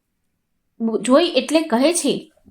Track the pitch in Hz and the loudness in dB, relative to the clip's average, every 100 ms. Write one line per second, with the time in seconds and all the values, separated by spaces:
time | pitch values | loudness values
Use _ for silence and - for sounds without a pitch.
0 | _ _ _ _ _ _ _ - 226 220 | _ _ _ _ _ _ _ -8 -4 -4
1 | - 269 349 262 220 311 320 226 277 339 | 2 2 2 0 0 0 0 0 0 0
2 | 277 - - _ _ | -2 -4 -6 _ _